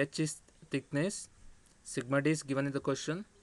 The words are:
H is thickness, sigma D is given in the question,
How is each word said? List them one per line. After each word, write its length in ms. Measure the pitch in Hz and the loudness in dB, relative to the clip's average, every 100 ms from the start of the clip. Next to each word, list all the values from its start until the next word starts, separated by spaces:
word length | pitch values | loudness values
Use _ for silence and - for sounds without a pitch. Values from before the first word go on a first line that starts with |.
H 180 | 143 - | 2 2
is 220 | 156 - - - - | -2 -2 -14 -20 -6
thickness, 600 | 139 - 143 190 - - - - - - - | -4 -2 0 0 -2 -10 -16 -20 -20 -20 -20
sigma 380 | - - 123 139 | -8 -6 0 2
D 80 | 147 | 4
is 140 | 156 | 2
given 240 | 135 135 139 | 0 0 0
in 40 | |
the 80 | 135 | 0
question, 460 | - 135 - 170 208 - | 0 -2 -2 -6 -6 -16